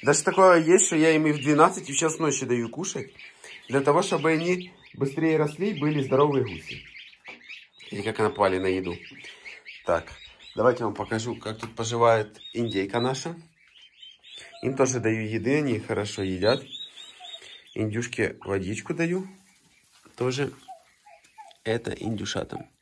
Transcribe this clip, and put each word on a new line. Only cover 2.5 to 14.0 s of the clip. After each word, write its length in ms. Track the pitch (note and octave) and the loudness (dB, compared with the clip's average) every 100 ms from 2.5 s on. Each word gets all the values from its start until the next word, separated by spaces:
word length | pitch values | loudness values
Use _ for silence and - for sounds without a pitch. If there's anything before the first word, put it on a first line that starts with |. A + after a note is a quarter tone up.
| B2 A#2 | 0 -2
кушать. 440 | C3+ F#3+ C#3 - - - - - - - | -6 -8 -8 -12 -18 -20 -20 -20 -20 -2
Для 120 | C#3 | 0
того, 220 | C#3 D3+ | 4 2
чтобы 300 | F3+ F3 D#3+ | 2 0 2
они 400 | D#3+ E3+ F3+ F3+ - - | 0 0 -2 -6 -18 -20
быстрее 420 | - C#3 - D#3+ D#3 | -6 -4 0 2 2
росли 340 | D3+ - G3+ | 0 -2 -4
и 80 | E3+ | 0
были 240 | D3+ D3+ | 0 0
здоровые 420 | B2+ C3+ C#3+ C3+ | 2 4 4 2
гуси. 380 | A2+ - - - - - - _ - - - - - _ - | -2 -6 -12 -16 -16 -20 -20 _ -20 -20 -20 -20 -20 _ -14
Или 100 | G2+ | -8
как 160 | G#2 G#2+ | -6 0
напали 400 | G#2+ - G2 F#2 | 0 2 2 2
на 80 | F#2+ | 0
еду. 300 | F#2 F#2 F2 - - - - - - - - - | -2 -4 -8 -14 -20 -20 -20 -20 -20 -20 -10 -2
Так, 260 | E2+ - - - - - - | -2 -2 -20 -20 -20 -12 2
давайте 240 | A#2 A#2 | 2 4
я 60 | A2 | -4
вам 80 | |
покажу, 420 | G2 G#2 A2+ A#2 A2+ | -4 -4 -4 -4 -8
как 220 | A2 A2 | -10 -10
тут 180 | A2+ - | -12 -8
поживает 640 | A2 A#2+ A#2 A2+ G#2 - - | -4 4 6 4 0 -10 -10
индейка 460 | A2+ A#2 G2 F#2+ A#2+ | -4 -2 -2 -2 0
наша. 380 | B2 C3 E3 E3 - _ _ _ - _ | 0 -2 -8 -10 -18 _ _ _ -20 _